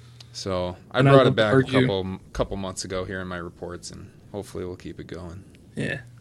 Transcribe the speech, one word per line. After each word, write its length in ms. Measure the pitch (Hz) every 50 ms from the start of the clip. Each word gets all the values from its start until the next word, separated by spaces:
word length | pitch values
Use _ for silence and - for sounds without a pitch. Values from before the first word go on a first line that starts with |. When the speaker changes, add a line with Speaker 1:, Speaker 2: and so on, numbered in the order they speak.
| - - - - - -
Speaker 1:
So 460 | - - - 98 92 90 90 90 90 - - -
I 100 | - 123
Speaker 2:
And 80 | 135 139
I 20 |
Speaker 1:
brought 80 | 135 135
it 40 | 131
Speaker 2:
love 80 | 123 131
to 20 |
Speaker 1:
back 160 | 123 110 107
a 40 | 131
Speaker 2:
argue. 240 | 135 131 131 131 131
Speaker 1:
couple, 360 | 127 127 101 95 92 92 92 92 - -
couple 240 | - - 127 - 101
months 300 | 98 98 92 95 - -
ago 180 | 92 95 92 92
here 160 | 95 98 95
in 80 | 92 92
my 80 | 90
reports, 540 | 87 85 87 85 - 92 85 87 87 - -
and 200 | - - 98 98 - - - -
hopefully 320 | - 104 95 - - 90 90
we'll 120 | 90 90
keep 220 | 90 - 85 - -
it 80 | 78
going. 380 | - - 85 90 87 82 95 95 - - - - - -
Speaker 2:
Yeah. 240 | - 139 - - - - - - -